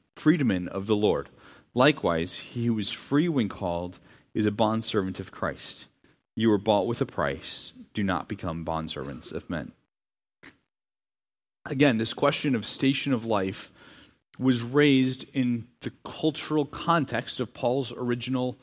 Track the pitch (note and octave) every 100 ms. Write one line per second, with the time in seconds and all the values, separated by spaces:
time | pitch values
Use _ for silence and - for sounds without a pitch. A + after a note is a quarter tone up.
0 | _ - D3+ E3+ C3 F#2 F2+ F#2+ G2+ G#2+
1 | G#2 D#2 C#2 - - - _ A#2 C3+ D3
2 | G2 E2 F2 - - B2 A#2+ A2 G2 -
3 | - C#3 F3 D3 G#2+ - F#2+ E2+ F2 -
4 | _ - _ - G#2+ G#2 A2 A2 A2 G#2+
5 | F#2+ F#2 F#2+ - E2+ C#2+ - - - _
6 | _ _ _ - A2+ G#2 G2+ G#2 G2 A#2
7 | B2 - D2 C2+ - - - - - -
8 | G2+ F2+ - G#2 F#2 E2 D#2+ D#2+ D#2+ -
9 | C2+ C2 - - - E2+ B1 - _ _
10 | _ _ _ _ - _ _ _ _ _
11 | _ _ _ _ _ _ - C#3 C#3+ A2
12 | A2+ - C#3+ - D3+ B2 G2+ - C3+ C#3
13 | - B2+ A2+ G#2+ F#2+ F#2 - _ - -
14 | - _ _ _ B2+ A#2+ A#2 C3+ D3 C3+
15 | C3 B2+ - C#3 B2 A#2+ A2+ _ - -
16 | - - D#3 D3+ - D#3 D3 - - E3
17 | C3+ A2+ A#2 - B2 - B2 C3 B2 A#2+
18 | B2 A#2+ A#2 B2+ B2+ B2